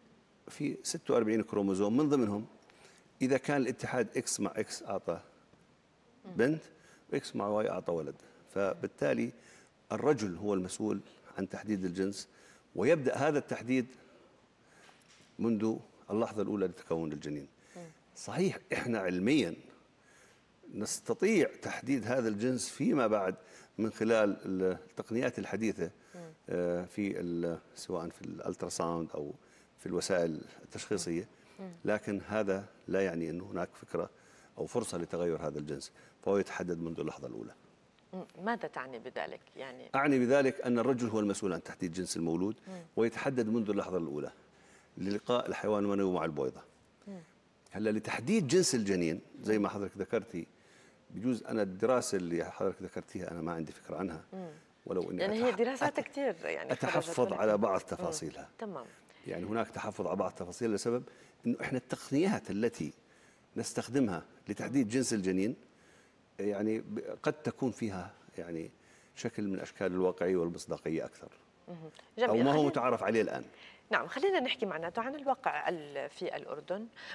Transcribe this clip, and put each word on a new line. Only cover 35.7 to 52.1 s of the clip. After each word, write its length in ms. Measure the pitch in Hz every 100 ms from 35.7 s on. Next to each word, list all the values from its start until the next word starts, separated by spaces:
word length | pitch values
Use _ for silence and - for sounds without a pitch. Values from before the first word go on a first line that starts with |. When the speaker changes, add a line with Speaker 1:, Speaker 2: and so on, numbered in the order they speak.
| 69 - - - - -
Speaker 1:
فهو 120 | 98
يتحدد 420 | 92 - 90 85
منذ 200 | 82 80
اللحظة 280 | 78 - 65
الأولى. 260 | 55 55 - - - _ _ -
Speaker 2:
مم. 120 | 185 170 -
ماذا 240 | 196 233 151
تعني 320 | - 131 123
بذلك؟ 400 | 127 117 73 71 - -
يعني 320 | 135 127 127 135
Speaker 1:
أعني 240 | 147 135
بذلك 420 | 120 139 131 -
أن 180 | 123 120
الرجل 280 | 117 127 117
هو 120 | 110
المسؤول 340 | 104 98 98
عن 100 | 82
تحديد 300 | - - 92
جنس 240 | 85 90 85
المولود، 380 | 82 85 98 113 -
Speaker 2:
مم. 160 | 185 165 -
Speaker 1:
ويتحدد 520 | 113 - 143 127 107
منذ 220 | 117 104
اللحظة 280 | 101 87 90
الأولى 340 | 82 73 69 - - - - - - -
للقاء 500 | 92 101 - 123 -
الحيوان 360 | - 104 104
المنوي 300 | 101 101 95
مع 120 | 90 82
البويضة. 360 | 71 65 - - _ _ _ -
Speaker 2:
مم. 120 | 190 160 - _ _ -
Speaker 1:
هلا، 180 | 98 107
لتحديد 580 | 107 - - 120 220 143
جنس 280 | 170 175 123
الجنين 460 | 101 95 82 85 - -
زي 180 | 98 107
ما 100 | 98
حضرتك 280 | 101 95 98
ذكرتي، 500 | 95 113 98 87 - - - - - - -
بجوز 320 | - 117 113
أنا 180 | - 117
الدراسة 560 | 101 92 117 127 117